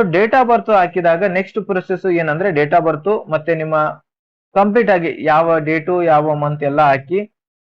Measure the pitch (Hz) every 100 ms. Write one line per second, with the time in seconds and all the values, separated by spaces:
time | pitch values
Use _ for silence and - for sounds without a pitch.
0 | 196 165 220 262 240 233 214 208 175 180
1 | 170 170 202 180 190 220 196 185 180 180
2 | 190 170 160 151 196 147 147 175 160 151
3 | 185 214 - 156 156 165 156 156 151 147
4 | _ _ _ _ _ 196 202 220 208 185
5 | 165 - 147 151 165 165 151 160 156 180
6 | 170 151 151 147 147 147 143 147 147 139
7 | 139 190 208 _ _ _